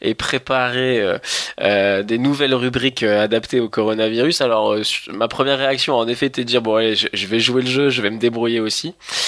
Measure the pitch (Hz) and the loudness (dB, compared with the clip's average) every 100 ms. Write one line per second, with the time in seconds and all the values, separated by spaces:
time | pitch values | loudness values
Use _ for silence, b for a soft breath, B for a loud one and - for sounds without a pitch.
0 | 117 110 - 131 - 131 123 123 127 120 | -4 -2 -2 -4 0 0 0 0 0 2
1 | 98 - B B B - 98 101 101 98 | 0 -2 B B B -2 2 4 2 2
2 | 104 117 135 143 139 127 127 127 131 127 | 0 0 2 2 2 2 0 0 0 0
3 | 110 104 107 113 - 127 113 - 107 110 | 2 2 2 0 0 -2 0 0 0 0
4 | 110 117 147 165 131 110 107 107 104 - | 0 2 0 2 2 2 2 0 -2 -6
5 | - 95 113 - 135 135 135 135 - 127 | -6 -4 -2 0 0 2 0 0 0 0
6 | 113 120 135 127 117 120 113 110 113 104 | 0 0 -2 -2 0 0 2 2 2 0
7 | - 101 98 113 117 127 127 131 143 127 | -2 -4 -2 0 2 0 0 2 2 2
8 | 104 113 120 117 117 117 107 - 160 - | -2 0 -2 0 -2 0 -2 -4 -8 -12
9 | B B | B B